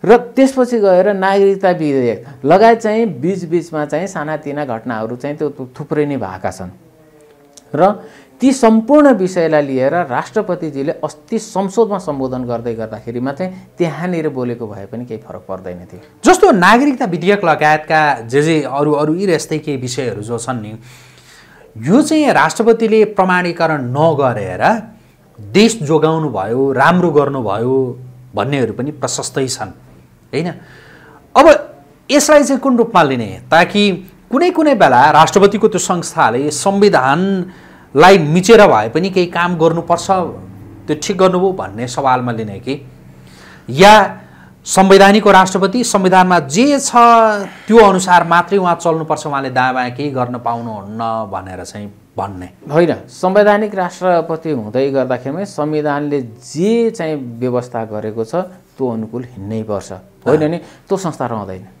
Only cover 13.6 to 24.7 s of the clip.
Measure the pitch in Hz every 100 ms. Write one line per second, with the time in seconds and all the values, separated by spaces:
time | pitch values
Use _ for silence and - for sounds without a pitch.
13.6 | - - 175 147 180 170 156 131 123 117
14.6 | 110 101 98 113 123 110 - - - 95
15.6 | 92 90 90 - - _ - 370 392 214
16.6 | 180 233 294 254 240 170 170 208 180 147
17.6 | 151 151 - 160 151 135 117 135 151 160
18.6 | 131 139 147 147 151 170 196 160 - 156
19.6 | 151 139 123 123 127 101 104 117 123 123
20.6 | 107 110 - - - - _ - - -
21.6 | - 113 117 233 302 311 285 160 156 -
22.6 | 226 226 226 220 208 214 185 180 175 170
23.6 | 165 151 123 135 165 143 135 110 95 90
24.6 | 139